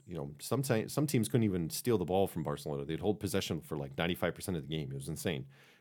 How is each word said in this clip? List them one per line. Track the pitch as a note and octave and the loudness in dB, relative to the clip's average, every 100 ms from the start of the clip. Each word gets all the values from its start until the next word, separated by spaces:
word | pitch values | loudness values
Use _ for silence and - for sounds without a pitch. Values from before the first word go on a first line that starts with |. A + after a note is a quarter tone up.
| - | -10
you | E2+ | -8
know, | C#2+ - | -8 -8
sometimes | - A#2 C3+ A2+ - | -2 0 2 2 2
some | - D3+ | 0 2
teams | B2 G#2+ | 2 4
couldn't | B2 G#2+ | 4 4
even | F2+ D#2 | 2 0
steal | - B2 G#2+ | -2 2 2
the | E2+ | 4
ball | F#2+ F#2+ | 4 4
from | E2 | 0
Barcelona. | D2 D2 D#2 C#2+ C#2+ | -2 -2 -2 -4 -2
They'd | D#2+ | 0
hold | F#2+ F#2+ | 0 0
possession | F#2+ F#2+ - E2 | 0 0 0 -4
for, | - D2+ | -4 -6
like, | C#2 C#2 | -4 0
ninety-five | F2 E2+ F2 - | 0 2 0 0
percent | - E2+ | -2 -4
of | C#2 | -2
the | D#2+ | -4
game. | C#2 | -2
It | C2+ | -6
was | C2+ | -6
insane. | D2+ F#2+ C#2 - - - - | -4 -2 -2 -6 -16 -20 -16